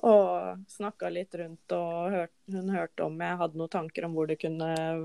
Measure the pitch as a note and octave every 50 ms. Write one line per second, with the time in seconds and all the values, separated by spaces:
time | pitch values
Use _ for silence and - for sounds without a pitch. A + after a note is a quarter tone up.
0 | - A#3 G#3+ G#3 G3 F3+ F3+ F3 F#3 F#3 F#3 F#3+ G3 - - - G#3 G#3 - -
1 | F#3 F3+ E3+ F3 F#3+ - - E3+ F3 D#3+ E3 - _ - F3+ F3 F3 E3+ E3+ E3+
2 | E3+ F#3 G3+ F3+ E3+ - _ _ _ - F#3+ F#3+ F#3 F#3+ G3 F3 E3 - - -
3 | E3 D#3 D#3 E3 F3 E3+ F3+ F3+ E3+ E3 D3+ D#3+ E3 E3 - F3+ D#3+ D#3+ - F3
4 | E3+ E3+ E3 D#3+ D#3 D#3 D#3+ - - D#3+ D#3+ D#3+ D#3+ E3 D#3+ D#3+ D#3+ D#3+ E3 E3